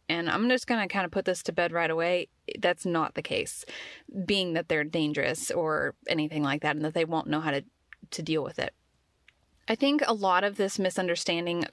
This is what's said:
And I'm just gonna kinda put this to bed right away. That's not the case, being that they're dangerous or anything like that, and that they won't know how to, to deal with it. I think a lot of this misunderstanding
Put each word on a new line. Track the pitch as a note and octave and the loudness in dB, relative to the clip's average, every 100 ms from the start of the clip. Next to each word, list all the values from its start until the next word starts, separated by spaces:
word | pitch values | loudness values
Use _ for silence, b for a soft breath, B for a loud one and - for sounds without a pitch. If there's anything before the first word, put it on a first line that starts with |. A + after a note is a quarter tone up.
| - | -6
And | E3+ E3+ | -2 0
I'm | F3 A#3+ | 2 2
just | B3+ - | 2 0
gonna | A#3 F#3+ | -2 0
kinda | G3+ F3 | -2 -2
put | G3 F#3 | 0 0
this | F3+ | -2
to | - | -2
bed | F3 F3 | 0 2
right | E3 E3 | 2 2
away. | D#3+ E3+ F3+ - _ - - | 2 2 2 -2 _ -12 0
That's | F3+ F3 F3+ | 2 2 0
not | E3+ D3+ - | 2 0 -2
the | |
case, | - F#2+ - - - B B B B G3 | -4 -2 -4 -8 -12 B B B B -8
being | F3+ G3 F3+ | 0 0 2
that | E3 E3 | -2 0
they're | D#3 D3+ | -2 0
dangerous | E3+ D3+ D3 C3 D#3 - | 0 0 0 -2 -2 -2
or | F3 D#3 D3+ C#3+ - - | -2 0 0 -2 -4 -4
anything | E3 D3+ D#3 | -2 0 0
like | C#3+ D3 | 0 0
that, | D3+ D3+ | 0 -2
and | D#3 | -2
that | |
they | E3+ | 0
won't | E3 D#3+ D#3 | 0 0 0
know | D3+ | -2
how | D#3+ | 0
to, | C#3 - _ _ - - | -2 -4 _ _ -20 -14
to | - | -10
deal | D#3+ D#3 C3+ | -2 -2 -2
with | - | -4
it. | - _ _ _ _ _ _ _ _ _ - | -6 _ _ _ _ _ _ _ _ _ -2
I | A3+ | 2
think | C#4 D4 C#4 | 4 4 2
a | |
lot | A3 F#3+ F3+ | 2 4 4
of | G3+ G3+ | 2 0
this | G3 - | -2 2
misunderstanding | F#3 G3 F3+ F3 - E3+ E3+ E3+ - | 0 0 0 0 0 -2 0 -2 -2